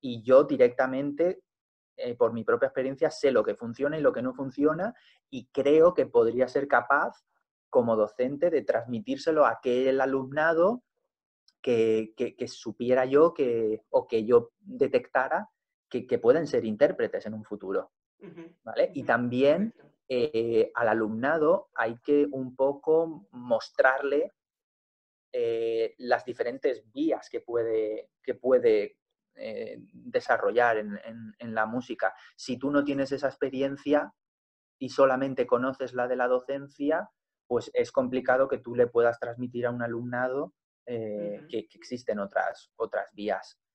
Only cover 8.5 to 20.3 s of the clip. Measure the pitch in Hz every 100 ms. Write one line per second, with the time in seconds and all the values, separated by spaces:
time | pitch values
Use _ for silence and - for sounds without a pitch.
8.5 | 156 - 113 117 120 107 139 - 156 131
9.5 | 113 131 123 131 135 135 135 131 139 160
10.5 | 165 180 247 _ _ _ _ _ _ _
11.5 | _ - 117 113 110 110 _ 117 - 123
12.5 | - 117 107 120 127 131 143 165 165 131
13.5 | 117 110 110 _ 131 123 113 107 120 117
14.5 | _ 98 123 135 127 - 131 131 - 214
15.5 | _ _ _ _ 127 - 120 113 147 156
16.5 | 123 113 107 151 185 113 92 107 110 107
17.5 | 107 92 95 - _ _ _ 202 170 165
18.5 | _ 117 110 - 143 120 120 123 123 135
19.5 | 208 220 - _ _ _ 127 120